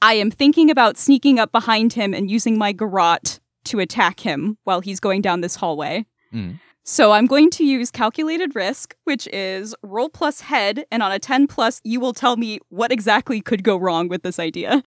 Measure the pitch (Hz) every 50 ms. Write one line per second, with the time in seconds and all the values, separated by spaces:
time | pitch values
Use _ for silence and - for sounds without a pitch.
0 | 214 220 226 214 202 220 - - 277 285 302 330 320 302 311 269 233 208 - -
1 | - - 277 247 - 277 269 233 214 - - 233 226 240 220 220 220 233 - 240
2 | 208 196 190 - 202 185 208 233 - 233 220 214 208 202 196 175 220 202 185 190
3 | 170 170 170 - - - - - _ _ _ _ - - - 202 185 165 - 240
4 | 190 170 196 - - 202 147 139 160 214 214 - - 196 185 180 180 196 190 -
5 | - 202 185 196 196 190 175 175 175 175 - - 208 170 151 147 147 - 165 208
6 | 220 _ _ _ _ _ - 117 95 87 98 170 _ _ _ _ - - - -
7 | 247 208 208 208 240 240 269 285 302 349 - - 320 277 269 247 247 - - -
8 | 220 220 - - 311 311 330 330 370 285 254 220 180 202 277 - - - - _
9 | - 330 277 - - - - 196 190 190 190 190 208 214 233 - - 196 196 226
10 | 262 311 - - 339 294 - - - - 294 254 202 202 214 277 294 - 220 233
11 | 214 190 196 202 - - 269 262 285 285 - - 226 226 233 - - 220 233 254
12 | 247 262 233 - 269 247 240 226 233 220 214 - _ _ - 185 233 233 269 220
13 | 190 220 208 240 - - 269 214 - - 233 190 185 220 196 180 190 185 170 165
14 | 175 175 180 175 - 180 175 - 170 160 - - - - 254 277 -